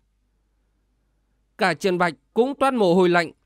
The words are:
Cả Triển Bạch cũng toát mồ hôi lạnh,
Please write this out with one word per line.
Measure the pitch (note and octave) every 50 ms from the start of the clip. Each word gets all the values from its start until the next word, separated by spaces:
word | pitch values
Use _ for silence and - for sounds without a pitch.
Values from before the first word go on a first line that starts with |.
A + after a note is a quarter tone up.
| _ _ _ _ _ _ _ _ _ _ _ _ _ _ _ _ _ _ _ _ _ _ _ _ _ _ _ _ _ _ _
Cả | - G3+ F#3 D#3+
Triển | - - G3 F3+
Bạch | F3 F3+ E3+ D3 - _ _ -
cũng | A3 A#3+ C4+ C#4 -
toát | C4 C4+ B3+
mồ | A#3 G3+ F3 E3+
hôi | F#3+ F#3 F3
lạnh, | F3 F3 E3+ - - _ _